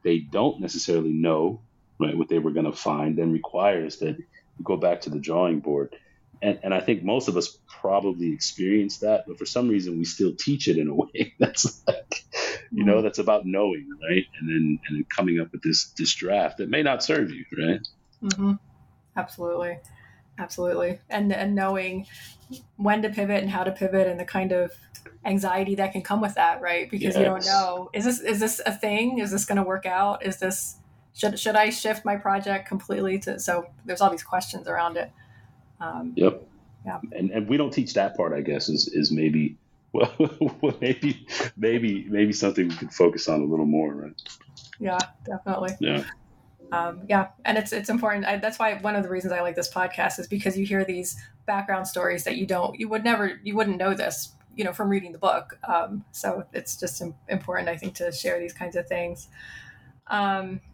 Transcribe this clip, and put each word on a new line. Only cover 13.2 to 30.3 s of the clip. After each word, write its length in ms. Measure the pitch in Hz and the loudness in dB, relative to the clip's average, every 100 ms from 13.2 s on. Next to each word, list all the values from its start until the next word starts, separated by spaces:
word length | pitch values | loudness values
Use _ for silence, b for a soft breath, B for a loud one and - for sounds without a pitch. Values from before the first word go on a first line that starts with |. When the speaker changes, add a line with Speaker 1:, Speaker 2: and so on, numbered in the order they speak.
| 101 104 92 | 4 4 4
Speaker 1:
knowing, 420 | 95 104 82 71 73 80 | 2 2 0 -6 -10 2
right? 160 | 92 92 - | 2 2 -6
And 80 | 80 | -2
then, 300 | 80 78 76 - | 2 2 0 -2
and 80 | 76 | -4
then 80 | - | -4
coming 320 | - 90 85 | 0 2 0
up 120 | 82 | -2
with 100 | - | -4
this, 300 | 80 80 - - | 0 0 -2 -4
this 180 | 156 | -2
draft 440 | - 90 101 85 - | -2 0 2 0 -2
that 100 | - | -2
may 140 | 143 | 0
not 200 | 147 127 | 2 0
serve 280 | - 156 101 | 0 0 0
you, 140 | 135 - 80 | -4 -10 -4
right? 220 | 80 - - - _ _ | 0 0 -2 -16 _ _
Speaker 2:
Mm-hmm. 300 | 202 190 202 202 - - - _ _ - | -4 0 2 0 -2 -20 -20 _ _ -8
Absolutely. 600 | 180 - 175 170 175 175 - b b b b - | -6 -6 -6 -4 -4 -6 -12 b b b b -14
Absolutely. 600 | 180 - 180 175 175 180 - | -12 -4 -2 0 0 -2 -6
And, 240 | 208 202 | 0 0
and 220 | 196 196 | 2 0
knowing 520 | 202 190 190 185 185 196 B B B B 254 - - | 0 0 0 -4 -6 -10 B B B B -20 -18 -2
when 240 | 202 214 | 2 4
to 60 | 214 | 2
pivot 340 | 208 202 202 | 0 0 2
and 80 | 196 | 0
how 140 | 190 | 0
to 80 | 185 | -2
pivot 340 | 190 190 190 185 | 0 2 4 2
and 140 | 175 | 2
the 40 | 175 | -2
kind 260 | 196 190 | -2 2
of 180 | 180 175 - - - - - | 2 2 -2 -20 -20 -20 -10
anxiety 520 | 220 196 196 190 196 196 | 0 0 2 0 0 0
that 160 | 190 | 0
can 100 | 196 | -2
come 180 | - 208 | -2 0
with 140 | 208 | 0
that, 260 | 202 170 170 | 4 4 4
right? 300 | 175 175 - | 0 -2 -2
Because 260 | 196 196 190 | -2 2 4
you 80 | |
don't 120 | 196 185 | 4 4
Speaker 1:
Yes. 100 | 190 | 2
Speaker 2:
know, 420 | 196 185 180 185 | 4 4 -2 -6
is 100 | 208 | -2
this, 160 | 233 240 | 0 0
is 200 | - 208 | 0 0
this 200 | 220 - - | 0 0 -2
a 60 | |
thing? 460 | 202 214 208 240 254 | -2 0 2 2 0
Is 120 | 202 | 0
this 160 | 196 - | -2 0
gonna 180 | 202 | 0
work 220 | 185 190 190 | 2 -2 0
out? 380 | 180 202 208 | 2 2 2
Is 120 | 196 | -4